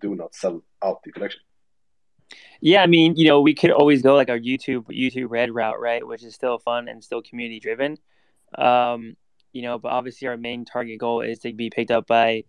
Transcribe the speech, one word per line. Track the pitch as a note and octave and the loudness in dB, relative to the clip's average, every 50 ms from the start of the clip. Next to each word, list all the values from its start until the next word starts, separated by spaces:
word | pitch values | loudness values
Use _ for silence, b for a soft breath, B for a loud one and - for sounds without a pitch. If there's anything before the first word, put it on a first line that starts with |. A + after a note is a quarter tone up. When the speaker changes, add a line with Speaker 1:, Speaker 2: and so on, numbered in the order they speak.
Speaker 1:
do | G#2 G#2 G2+ | -8 -8 -8
not | F2 E2 - - | -8 -10 -14 -10
sell | - - F#2 E2+ E2 - _ _ - | -8 -6 -6 -6 -8 -12 _ _ -8
out | G2+ F#2+ E2+ - - | -6 -6 -6 -6 -10
the | - | -18
collection? | - - G2+ G2+ - - _ _ _ _ _ _ _ _ _ _ _ _ _ _ _ _ _ - B B B B B B | -12 -10 -10 -10 -10 -14 _ _ _ _ _ _ _ _ _ _ _ _ _ _ _ _ _ -20 B B B B B B
Speaker 2:
Yeah, | - D#3 F#3 G3+ | 2 4 6 6
I | F#3 | 8
mean, | E3+ F3 E3 D#3+ E3 D#3+ | 8 8 8 6 6 4
you | D#3+ D#3+ D#3 | 4 6 6
know, | D3 C#3+ | 6 6
we | C#3+ D3+ C#3+ | 6 4 2
could | - - F3 | 4 2 4
always | - - D3 D3 D3 B2+ | 4 6 6 6 4 4
go, | A#2+ C3 C#3 | 4 4 4
like, | C#3 C3 B2+ | 4 4 0
our | A#2+ A#2 | -2 -4
YouTube, | A#2 B2 C3 B2+ - C#3 B2+ B2 A2+ | -4 -6 -6 -6 -6 -6 -6 -6 -8
YouTube | - - - C3 C3 B2 B2+ B2+ A#2+ | -8 -6 -4 -4 -4 -4 -6 -8 -6
Red | A#2 A#2 B2 A#2+ A2+ | -4 -4 -4 -2 -4
route, | A#2+ A2+ A2 - - | -4 -4 -4 -4 -6
right, | A#2+ A#2 A#2 A#2+ - | -4 -4 -4 -4 -6
which | A#2+ A#2 A2+ A#2+ | -10 -14 -14 -16
is | A2+ - | -20 -12
still | - B2+ B2+ A#2+ A2+ | -6 -4 -4 -4 -4
fun | - B2 A#2+ A#2+ A#2+ A#2+ | -4 -4 -4 -4 -6 -10
and | A2+ A2+ - | -14 -18 -12
still | - - A#2 | -10 -10 -10
community | A2+ _ A#2+ A#2+ A#2+ A2+ A2+ G#2+ | -10 _ -12 -12 -12 -12 -12 -10
driven. | - A2 A2+ A#2+ C#3 D3 D#3 - _ _ _ _ _ _ _ _ _ _ - | -8 -8 -6 -4 -4 -6 -6 -8 _ _ _ _ _ _ _ _ _ _ -6
Um, | - - B2 B2 B2 A#2+ A#2+ A#2+ A#2 A2+ A2+ - _ _ _ _ _ _ _ | 0 2 2 2 2 0 -2 -4 -8 -10 -16 -20 _ _ _ _ _ _ _
you | - B2+ | -16 -12
know, | A#2+ A#2+ A#2+ A2 | -10 -10 -10 -10
but | B2 B2 | -8 -6
obviously | A#2+ B2+ B2 B2+ A#2 - C3+ B2 | -6 -6 -6 -8 -12 -10 -8 -8
our | A#2+ | -8
main | A#2 A#2+ A#2+ B2 A#2+ A2+ | -8 -10 -10 -10 -10 -12
target | - - B2 A#2 A#2 A2 A2 | -10 -10 -10 -10 -10 -10 -8
goal | A#2+ A#2 A#2 A#2 | -6 -4 -4 -4
is | A#2 A2+ A#2 - | -4 -6 -8 -10
to | - A#2+ | -10 -12
be | A2+ A2 A#2 A2 | -10 -8 -10 -8
picked | - B2 A2+ - | -6 -6 -4 -2
up | A#2+ A#2 - | -2 -2 0
by, | - A#2 A#2 A#2 A2+ A2+ A2 - | 0 2 2 2 2 0 -4 -6